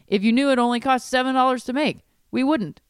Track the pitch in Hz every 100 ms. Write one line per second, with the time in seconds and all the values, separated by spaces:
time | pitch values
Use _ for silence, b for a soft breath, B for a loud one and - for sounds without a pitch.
0 | b 202 208 233 277 262 240 240 269 254
1 | - 254 254 262 254 254 - 254 294 -
2 | _ _ _ 226 262 302 165 - _